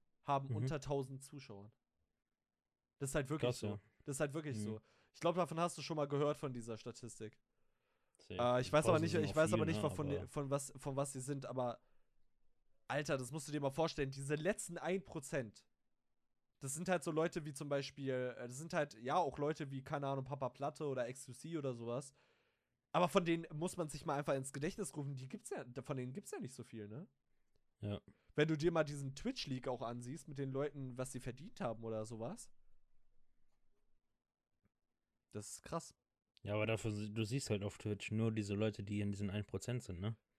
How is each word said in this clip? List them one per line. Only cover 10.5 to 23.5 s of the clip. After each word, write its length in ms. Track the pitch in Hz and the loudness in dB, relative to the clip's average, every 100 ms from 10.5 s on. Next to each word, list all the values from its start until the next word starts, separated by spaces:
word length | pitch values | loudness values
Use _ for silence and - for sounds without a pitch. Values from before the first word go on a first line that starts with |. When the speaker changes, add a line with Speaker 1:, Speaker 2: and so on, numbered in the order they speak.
Speaker 1:
was, 220 | 139 135 131 | 0 -2 -6
von 200 | 143 135 | -2 0
was 160 | 139 | -2
sie 80 | 135 | -2
sind, 260 | 127 143 135 | -4 -4 -2
aber 340 | 127 123 - _ - _ _ - _ - _ _ _ - | 0 0 -2 _ -20 _ _ -20 _ -20 _ _ _ -2
Alter, 300 | 131 151 139 | 0 2 2
das 120 | 123 | 0
musst 160 | 151 147 | -4 -2
du 60 | |
dir 80 | 147 | 2
mal 100 | 139 | 2
vorstellen, 400 | 135 165 - 139 | 4 4 4 0
diese 240 | 135 139 | 0 0
letzten 440 | 151 160 214 - 170 | 2 4 0 -2 -4
ein 260 | 147 190 | 0 0
Prozent, 600 | - 160 - 156 117 - - _ _ _ _ _ _ _ _ _ | -2 -8 -2 -2 -2 -8 -20 _ _ _ _ _ _ _ _ _
das 140 | 139 | -6
sind 140 | 143 185 | -4 2
halt 160 | 180 | 2
so 60 | - | 4
Leute 320 | 156 165 175 | 4 4 2
wie 80 | 151 | -6
zum 160 | 143 147 | -6 0
Beispiel, 640 | 143 139 - 135 127 127 120 | 0 0 -4 0 0 0 -4
äh, 120 | 123 | -8
das 80 | 123 | -8
sind 140 | 165 | -2
halt, 220 | 175 147 110 | 0 0 -2
ja, 160 | 120 165 | 2 4
auch 220 | 156 139 | 4 2
Leute 320 | 147 160 147 | 0 0 -4
wie, 120 | 135 | -6
keine 260 | 135 147 139 | -4 -2 0
Ahnung, 160 | 139 | -2
Papa 240 | 135 139 131 | -2 -4 -4
Platte 380 | - 139 - 151 | -2 -4 -2 -2
oder 220 | 131 120 | 0 -2
X 180 | 131 - | -4 -12
Q 60 | |
C 240 | 120 160 165 | -12 -6 -2
oder 160 | 139 | -2
sowas. 400 | 120 117 120 143 - _ _ _ _ _ _ _ | -2 -2 -2 -4 -12 _ _ _ _ _ _ _
Aber 180 | 160 175 | 4 6
von 160 | 196 | 6
denen 220 | 170 165 165 | 6 4 2